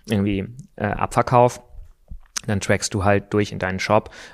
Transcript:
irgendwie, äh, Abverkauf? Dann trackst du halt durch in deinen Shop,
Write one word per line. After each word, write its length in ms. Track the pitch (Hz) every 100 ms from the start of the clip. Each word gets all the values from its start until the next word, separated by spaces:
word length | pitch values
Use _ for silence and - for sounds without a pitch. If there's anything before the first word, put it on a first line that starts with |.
| -
irgendwie, 420 | 104 101 98 104 123 - -
äh, 80 | 101
Abverkauf? 760 | - - - - 123 123 - - - - - - - - - -
Dann 140 | 98
trackst 320 | - 101 -
du 100 | 104
halt 300 | 98 101 -
durch 180 | 104 104
in 80 | 101
deinen 200 | 92 92
Shop, 320 | - 107 - - -